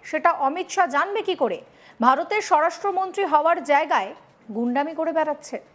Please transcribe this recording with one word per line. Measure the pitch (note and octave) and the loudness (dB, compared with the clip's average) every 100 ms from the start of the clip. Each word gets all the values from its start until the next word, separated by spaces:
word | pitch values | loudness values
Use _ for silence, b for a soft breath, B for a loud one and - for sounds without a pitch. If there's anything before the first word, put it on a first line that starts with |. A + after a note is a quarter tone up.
| - | -6
সেটা | D#4 E4+ D#4+ C4+ | 0 2 2 -2
অমিত | E4 F#4 - | -2 -4 0
শাহ | F4 C#4+ | 2 2
জানবে | F4+ G#4 - | 0 -2 -4
কি | F4 | -2
করে? | A#3 F3+ - B B B A#3 | -2 -2 -10 B B B 2
ভারতের | C#4 E4+ G#4+ - | 2 0 -4 2
স্বরাষ্ট্রমন্ত্রী | D#4 E4 E4+ G4+ F#4 F#4+ F#4+ F#4 | 2 2 0 -2 -2 -4 -2 2
হওয়ার | D4+ D#4+ F4 C#4 | 4 4 0 2
জায়গায় | C#4+ D#4 D4 F#3+ - _ _ - G#3 | 0 2 -2 -2 -10 _ _ -10 -4
গুন্ডামি | A#3+ B3 D4 D#4 | -2 -2 -4 -4
করে | D#4+ D#4+ | -2 0
বেড়াচ্ছে। | D#4 D4 - - - | -2 -4 -8 -12 -12